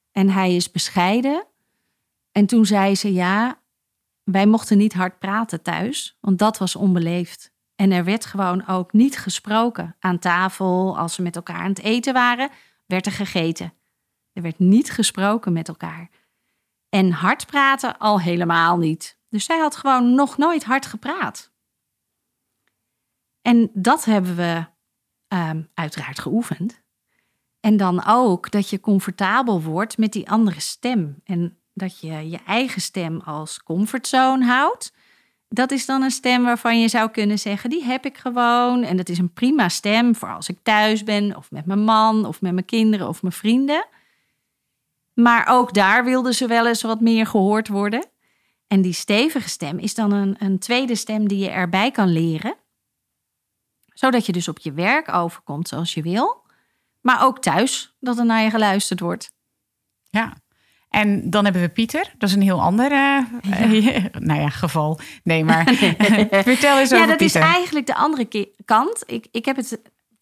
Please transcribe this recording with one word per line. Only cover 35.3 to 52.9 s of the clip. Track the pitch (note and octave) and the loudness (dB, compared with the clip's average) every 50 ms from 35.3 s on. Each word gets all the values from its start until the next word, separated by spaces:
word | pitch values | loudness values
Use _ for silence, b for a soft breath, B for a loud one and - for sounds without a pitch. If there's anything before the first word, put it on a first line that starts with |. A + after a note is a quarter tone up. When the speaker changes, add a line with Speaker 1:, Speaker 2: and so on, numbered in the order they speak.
| _ _ _ - | _ _ _ -10
Speaker 1:
Dat | - A3 B3+ B3+ | -4 -2 -2 0
is | C#4 C4 - | -2 -4 -4
dan | - C4+ C4+ C4 | -2 -2 0 0
een | C4+ | -2
stem | B3+ - - B3 B3 B3 B3 | -2 -2 0 0 2 2 2
waarvan | A#3+ A#3+ A3+ - A#3+ A#3 A#3 | 2 0 0 0 0 2 4
je | A3+ A3+ | 2 2
zou | - A#3+ A3 A3 | 2 0 -2 -2
kunnen | A3 - G#3+ G#3 G#3 G3+ | -2 -2 0 0 0 -2
zeggen, | - G#3 G3+ G3+ - A#3+ | -2 -4 -6 -6 -6 -4
"Die | C#4+ E4+ D4 | -6 -4 -4
heb | A#3+ B3+ C4 - | -4 -4 -4 -6
ik | C#4 C4 - | -8 -12 -8
gewoon." | - B3+ A#3+ B3 A#3+ A#3+ A#3+ A#3+ B3 B3 B3 B3 A#3+ | -10 -6 -2 0 2 2 2 2 2 2 2 0 0
En | - F3+ | 0 -2
dat | F#3 F3+ - | -2 -2 -2
is | F3 E3+ | -2 -2
een | F#3 E3+ - | -2 -2 -2
prima | - B3 B3+ D4 D4+ G#3+ F3 | 0 0 2 2 4 2 0
stem | - - - G#3 G#3 A3+ A#3+ A#3+ A3+ | 0 -2 -2 0 2 2 4 2 2
voor | - - - G2+ | 0 -2 -10 -10
als | D#2+ - - | -10 -10 -10
ik | F#3 - - | -10 -6 -2
thuis | - G#3+ G#3+ G#3+ G#3+ G#3+ G#3+ G#3 | 2 2 4 4 2 0 -2 -2
ben, | A3 G#3 G3+ G3+ G3+ - | -2 -2 -2 -2 -2 -6
of | - C#3+ - | -8 -14 -16
met | - C#3 D3+ | -14 -10 -6
mijn | E3+ G3 G3+ G#3+ | -4 -2 0 2
man, | A3 A3+ A3 A3 A3 A3 A3 G#3 | 2 4 4 4 4 2 0 0
of | - D#3+ - | -2 -6 -6
met | - F3+ F3 | -4 -4 -2
mijn | F#3 F3+ | -4 -4
kinderen, | - - A3+ A3 A3 G#3+ G3 G3 G3+ | -2 0 2 2 2 2 0 -2 -6
of | F#3 - - | -8 -6 -6
mijn | F3+ E3+ | -6 -6
vrienden. | - - G#3+ A#3 B3+ C4+ C#4 D4 E4 G#4+ - _ _ _ _ _ _ _ _ _ _ _ _ _ _ _ _ _ _ _ _ _ _ _ _ - | -4 0 2 2 2 2 0 0 -2 -4 -6 _ _ _ _ _ _ _ _ _ _ _ _ _ _ _ _ _ _ _ _ _ _ _ _ 0
Maar | - A#3 A#3+ A#3 A#3 - - | 2 4 4 6 4 4 4
ook | B3+ B3 B3 - F3+ | 4 2 2 2 2
daar | G3+ G3 F#3+ G#3 A#3+ B3 | 2 4 4 4 2 2
wilden | B3 B3+ B3+ A#3+ B3+ A#3 | 2 0 0 0 0 -2
ze | - C4 | -2 -2
wel | A#3 A3+ A#3 A#3 | 0 2 2 2
eens | A#3 A3+ A3 - | 2 0 -2 -2
wat | A3+ A3+ A3 | -4 -2 0
meer | A3+ A3+ A3+ A3 A3 | 2 2 2 2 0
gehoord | G#3+ - G#3+ F#3+ G3 G#3 A3 G#3+ - | 2 2 2 2 2 2 0 -2 -2
worden. | G3+ G3 G3+ G#3 G#3+ B3 F4+ - _ _ _ _ _ _ _ _ _ _ _ | -2 -2 -2 -2 -2 -4 -6 -8 _ _ _ _ _ _ _ _ _ _ _
En | - G#3 F#3+ F#3+ | 0 2 2 2
die | F3+ E3+ | 2 0
stevige | - - - G#3 G#3+ C4 D#4+ - C#4 G3 - | -4 -2 0 2 2 2 2 0 -4 -6 -6
stem | - - F3+ C#3+ D#3 - | -8 -8 -8 -8 -8 -6
is | - G#3+ - | -8 -8 -4
dan | - A3 G#3 G3+ | -2 0 0 0
een, | G3+ G3 G3 G3 - | 0 0 -2 -2 -2
een | G#3 G3 F#3+ F#3 | -2 -2 -2 -2
tweede | - - B3 B3 C4+ B3 A#3+ | -2 -2 -2 -2 0 -2 -4
stem | G3+ - - A3 G#3+ G#3+ G3+ | -4 -4 -6 -4 -2 -2 0
die | G3+ G3 | 0 -2
je | G3 F#3 | -2 -4
erbij | - - F3+ F3 F3 F#3+ G#3 C4 | -2 -4 -4 0 0 0 0 0
kan | C4+ - G#3 F3+ E3+ | 0 0 2 2 2
leren. | D#3+ E3 E3 D#3+ D#3 D#3+ A3+ G#4 _ _ _ _ _ _ _ | 2 0 0 -2 -4 -4 -8 -8 _ _ _ _ _ _ _